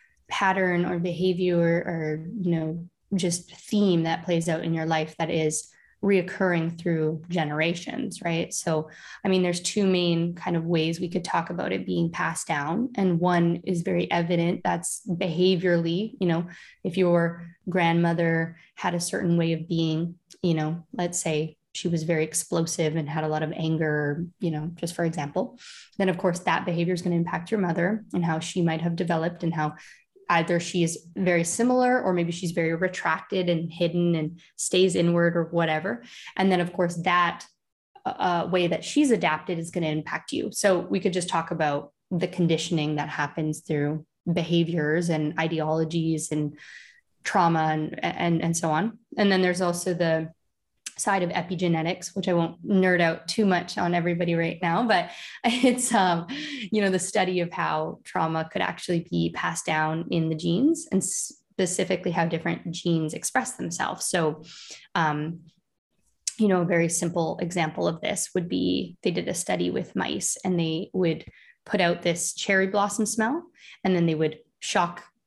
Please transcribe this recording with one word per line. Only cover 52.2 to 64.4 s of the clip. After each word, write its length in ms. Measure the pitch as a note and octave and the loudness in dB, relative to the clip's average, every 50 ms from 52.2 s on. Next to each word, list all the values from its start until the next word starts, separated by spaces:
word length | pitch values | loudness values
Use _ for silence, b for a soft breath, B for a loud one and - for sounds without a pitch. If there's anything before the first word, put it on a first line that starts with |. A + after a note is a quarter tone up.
| - G3 | -2 0
I 60 | F3+ | 2
won't 300 | E3+ E3 E3 E3+ - - - | 2 2 0 -2 -6 -4 0
nerd 340 | G#3 F#3+ F#3 F#3 F3+ F3 | 2 4 4 6 4 4
out 260 | E3+ E3 E3 - - - | 4 2 2 0 -6 -6
too 200 | - - A3 G3 | -2 2 2 4
much 320 | F#3 F3 F3 - - G#3+ | 2 2 0 -2 -4 -2
on 160 | F#3+ E3+ F3 | -2 0 0
everybody 400 | F3 E3 F3 F3 E3+ F3 F3 E3+ | 0 0 0 0 0 0 0 0
right 240 | E3 E3 E3 E3+ E3 | 0 0 -2 -2 -2
now, 220 | - E3+ E3 F#3+ B3 | -2 0 0 2 2
but 260 | A3+ G#3 F3 E3+ - - - - - | 2 2 2 0 -2 -8 -14 -16 -16
<laughs> 160 | - - - | -10 -4 -2
it's, 480 | A3+ A#3 B3 C4 C4 B3 B3 - - | 0 2 4 4 4 4 4 2 2
um, 360 | - G#3+ F#3+ F3+ E3+ E3+ E3+ - | 4 4 4 4 2 0 -2 -4
you 540 | C4+ C#4+ D4+ D4 C#4+ C4+ A3+ F#3 - G#3+ G3+ | -8 -8 -8 -8 -8 -10 -6 -2 0 2 2
know, 80 | G3 | 2
the 80 | F#3+ F3+ | 2 0
study 400 | F3+ - - G#3 F#3+ F3 F#3 F3+ | 0 0 0 0 2 2 2 0
of 120 | E3+ E3+ | 0 -2
how 480 | - - E3 D#3+ D#3 D#3 D#3 E3 - - - | -2 -2 -2 -2 0 -2 -2 -4 -6 -10 -12
trauma 440 | - - F#3 E3 D#3+ D#3+ D#3+ D#3+ E3 | -6 -2 0 0 0 0 -2 -2 -4
could 100 | - F#3+ | -2 -2
actually 460 | F#3 F#3 F3+ - - - F3+ E3+ E3+ - | -2 -2 -4 -6 -4 -2 -2 -2 -2 -2
be 220 | F3+ F3 E3+ E3 E3 | 0 0 0 0 -2
passed 320 | - - E3+ E3+ - - | -2 -4 -4 -4 -4 -4
down 400 | - D#3+ D#3 D#3 D#3 D#3+ E3 E3+ - | -2 0 0 0 0 -2 -2 -4 -2
in 180 | - E3+ D#3+ D#3+ | -2 0 0 0
the 60 | D#3+ | -2
genes 520 | D#3 E3+ F3 E3+ F#3+ B3+ D4+ E4 - - - | -2 -2 0 2 4 4 4 2 2 -2 -2
and 120 | - F#3+ - | -2 -2 0
specifically 1080 | - - - - - - _ _ _ _ - F#3 F3 F3+ - F#3+ E3+ F3+ F3 - F3+ | -2 -4 -6 -6 -8 -12 _ _ _ _ -2 -2 0 0 -2 -2 -2 -2 -2 -2 -2
how 160 | E3+ F3 E3 E3+ | 0 0 0 0
different 420 | E3 E3 - F3 E3+ - - F3 | 0 -2 -2 -2 -4 -4 -6 -8
genes 460 | E3 E3+ - F3+ E3+ D#3+ D#3+ D#3 E3 | -8 -4 0 0 2 2 0 -2 -4
express 380 | E3 - - - - A3+ - - | -6 -6 -4 -2 -2 -2 -2 -4
themselves. 520 | - F3+ E3+ E3+ F3 F3 - - - - | -8 -8 -6 -4 -4 -4 -4 -4 -4 -4
So, 380 | - - F3+ E3 D#3 D#3 B | -2 0 2 2 0 0 B